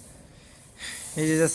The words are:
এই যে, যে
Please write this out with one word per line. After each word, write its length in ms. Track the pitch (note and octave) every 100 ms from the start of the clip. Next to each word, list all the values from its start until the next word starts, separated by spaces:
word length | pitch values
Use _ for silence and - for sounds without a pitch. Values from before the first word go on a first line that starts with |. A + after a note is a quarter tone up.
| - - - - - - - - - - - -
এই 60 | D#3
যে, 60 | D#3+
যে 60 | D#3+